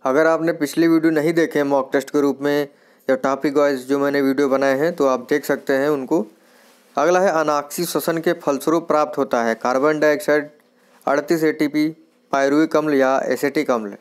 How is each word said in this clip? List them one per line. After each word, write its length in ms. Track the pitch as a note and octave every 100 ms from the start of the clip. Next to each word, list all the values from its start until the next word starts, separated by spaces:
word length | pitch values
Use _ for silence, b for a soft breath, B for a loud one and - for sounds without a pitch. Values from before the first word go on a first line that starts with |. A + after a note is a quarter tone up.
अगर 220 | C3+ C3+ D#3+
आपने 260 | D#3+ D#3+
पिछली 340 | E3 C#3+ D#3+ E3
वीडियो 240 | E3 D#3+
नहीं 200 | D#3+ D3+
देखे 300 | E3+ D#3 D3
मॉक 260 | C#3+ C#3 C3
टेस्ट 180 | C#3+ C3+
के 100 | D3
रूप 180 | C#3+ C3
में 280 | C#3+ C#3+ C#3+ b b b -
या 80 | C3
टॉपिक 400 | C3+ C3+ D3+ C#3
वाइज 300 | C#3+ C3+ B2
जो 100 | C#3
मैंने 220 | C#3+ C#3+
वीडियो 260 | C3+ C3+ C#3+
बनाए 300 | C3+ C#3 C3+
हैं 160 | D#3+ F3
तो 100 | C#3
आप 180 | B2+ A#2+
देख 140 | D3
सकते 280 | - C#3 -
हैं 160 | C3+ C#3+
उनको। 380 | D3 B2+ D#3+ A3 _ b b b b b -
अगला 240 | D3+ F3+
है, 100 | F#3+
अनाक्षी 540 | D#3+ D3+ D3 C#3+ -
श्वसन 340 | E3+ D#3 D#3 E3
के 140 | E3+
फलस्वरूप 540 | F3 - C#3 D#3+ E3 D#3+
प्राप्त 300 | D3+ D3 D3
होता 240 | C3+ B2
है 100 | A2+ A2+
कार्बन 440 | B2 B2+ D3 D#3
डाइऑक्साइड, 500 | D3+ D3 - D3+ C#3+ - _ b b b -
अड़तीस 360 | C#3+ C#3+ E3+
एटीपी, 440 | D#3 D3 D3+ D3+ D3+ D#3 _ _ _
पायरुविक 420 | C#3 C#3 D3 D#3 D#3
अम्ल 180 | D3+
या 240 | C#3+ C3 C3+ C3+
एसिटिक 440 | B2+ C#3+ C#3+ D3
अम्ल। 260 | A#2+ G#2+ G2+